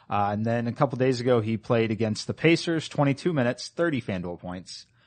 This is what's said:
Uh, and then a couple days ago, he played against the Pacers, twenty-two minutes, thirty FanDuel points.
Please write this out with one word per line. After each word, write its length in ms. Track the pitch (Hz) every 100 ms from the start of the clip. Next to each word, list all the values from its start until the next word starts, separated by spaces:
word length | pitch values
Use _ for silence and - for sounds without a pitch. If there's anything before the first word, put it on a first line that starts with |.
| -
Uh, 220 | 104 101
and 140 | 104 110
then 200 | 117 117
a 60 |
couple 240 | 117 143 123
days 240 | 131 120
ago, 220 | 123 123
he 160 | 107 113
played 320 | - 120 110
against 360 | 107 110 104 -
the 60 |
Pacers, 560 | 113 160 165 - 165 -
twenty-two 460 | - 143 135 180
minutes, 340 | 156 120 123 -
thirty 320 | - 170 143
FanDuel 400 | - 95 87 87
points. 460 | 90 90 87 - - _